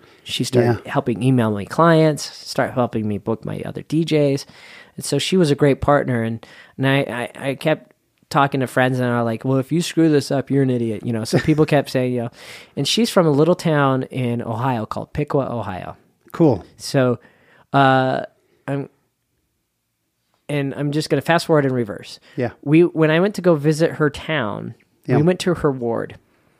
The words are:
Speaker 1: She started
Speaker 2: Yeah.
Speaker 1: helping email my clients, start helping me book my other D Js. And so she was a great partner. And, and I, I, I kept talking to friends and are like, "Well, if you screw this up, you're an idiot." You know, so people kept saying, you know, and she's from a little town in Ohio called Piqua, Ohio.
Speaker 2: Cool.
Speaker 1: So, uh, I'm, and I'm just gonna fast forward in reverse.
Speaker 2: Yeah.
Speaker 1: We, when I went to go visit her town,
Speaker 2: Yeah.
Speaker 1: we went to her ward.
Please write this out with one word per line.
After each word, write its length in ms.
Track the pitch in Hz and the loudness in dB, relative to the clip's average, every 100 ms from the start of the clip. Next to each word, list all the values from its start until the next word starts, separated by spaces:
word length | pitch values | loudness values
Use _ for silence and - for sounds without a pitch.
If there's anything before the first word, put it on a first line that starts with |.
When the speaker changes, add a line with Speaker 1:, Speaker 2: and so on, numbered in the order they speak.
| - _ | -20 _
Speaker 1:
She 200 | - - | -10 -6
started 360 | 123 123 120 117 | -2 2 2 0
Speaker 2:
Yeah. 60 | - | -2
Speaker 1:
helping 300 | 143 131 107 | -4 -2 -2
email 280 | 127 131 110 | 2 2 2
my 140 | 104 | -2
clients, 580 | 98 - 165 160 160 143 | -4 2 4 6 4 0
start 500 | - - - - 113 | -6 -14 -10 -4 -4
helping 340 | 120 117 120 107 | 0 -2 -2 -4
me 120 | 101 | -4
book 260 | - 113 | -4 -6
my 160 | 101 101 | -6 -10
other 180 | - - | -10 -12
D 220 | - 151 | -4 -2
Js. 400 | 165 156 147 139 - - - - - - | 0 2 2 0 -6 -20 -20 -20 -20 -14
And 80 | |
so 140 | - 143 | -4 -4
she 180 | - 190 | 0 2
was 140 | 165 | 2
a 60 | 143 | 4
great 240 | 147 131 | 2 2
partner. 420 | - 143 131 123 | 2 2 2 -2
And, 240 | 113 113 - - - - | -2 -6 -12 -20 -18 -4
and 80 | 135 | 0
I, 440 | 135 139 117 120 - | 0 0 -4 -8 -8
I, 120 | 135 | -8
I 40 | 131 | -4
kept 340 | 156 156 - _ _ _ - | -2 -2 -4 _ _ _ -6
talking 300 | 151 139 139 | 0 0 0
to 60 | 127 | -2
friends 320 | - 127 131 | 2 2 2
and 100 | 123 | 0
are 140 | 120 | 0
like, 220 | 117 113 | -2 -2
"Well, 140 | 131 135 | -2 -2
if 120 | 131 | 0
you 120 | 156 | -2
screw 260 | 175 - 160 | -2 2 4
this 220 | 147 131 | 2 0
up, 180 | 139 127 | -4 0
you're 120 | 135 | 0
an 80 | 135 | 2
idiot." 340 | 123 117 104 120 | 0 -2 -4 -4
You 60 | |
know, 120 | 113 | -4
so 140 | 110 147 | 0 0
people 280 | - 151 151 | 2 2 4
kept 240 | 147 131 | 2 0
saying, 240 | 131 127 | -2 -2
you 80 | 123 | -2
know, 80 | 117 - - - - - | -6 -10 -20 -20 -14 -6
and 100 | 139 | -2
she's 220 | - 226 | 0 2
from 160 | - 165 | 4 4
a 40 | |
little 240 | 139 156 | 4 4
town 500 | 175 170 151 139 131 | 2 2 2 2 0
in 360 | 131 - 127 117 | -2 -4 -2 -2
Ohio 440 | - 110 131 123 110 | -4 -4 -2 -2 -4
called 260 | - 110 | -8 -8
Piqua, 360 | - 147 143 127 | -6 -2 -2 -2
Ohio. 460 | 120 101 92 85 - _ _ _ | -6 -8 -10 -12 -16 _ _ _
Speaker 2:
Cool. 320 | - 165 104 - - | 2 4 4 -4 -16
Speaker 1:
So, 440 | - 143 127 117 _ _ _ _ _ | -4 0 2 0 _ _ _ _ _
uh, 500 | 139 135 131 131 131 - _ _ _ - | 2 4 4 2 -2 -6 _ _ _ -8
I'm, 220 | 139 139 _ _ _ _ _ _ _ _ _ _ _ _ _ _ _ - | -8 -8 _ _ _ _ _ _ _ _ _ _ _ _ _ _ _ -8
and 260 | 147 139 | -4 -4
I'm 160 | - 147 | -4 -4
just 180 | 143 151 | -2 0
gonna 120 | 143 | -2
fast 240 | - 170 - | 2 0 2
forward 180 | 156 139 | 2 2
in 60 | |
reverse. 460 | 127 113 101 - - _ - | 0 -2 -6 -14 -20 _ -6
Speaker 2:
Yeah. 140 | 120 - | -6 -4
Speaker 1:
We, 200 | - 156 | 2 6
when 280 | 175 - 156 | 6 4 2
I 100 | 160 | 4
went 140 | 190 202 | 0 0
to 40 | |
go 120 | 180 | 0
visit 380 | 160 147 151 165 | 2 2 2 0
her 180 | 139 151 | 0 -2
town, 640 | - - 156 110 107 113 117 _ _ - | -2 -6 -4 -4 -6 -10 -14 _ _ -2
Speaker 2:
Yeah. 100 | 139 | 2
Speaker 1:
we 40 | |
went 180 | 156 180 | 2 2
to 140 | - | 0
her 160 | 165 151 | 0 0
ward. 480 | 131 120 113 101 - _ _ _ | -2 -2 -4 -6 -12 _ _ _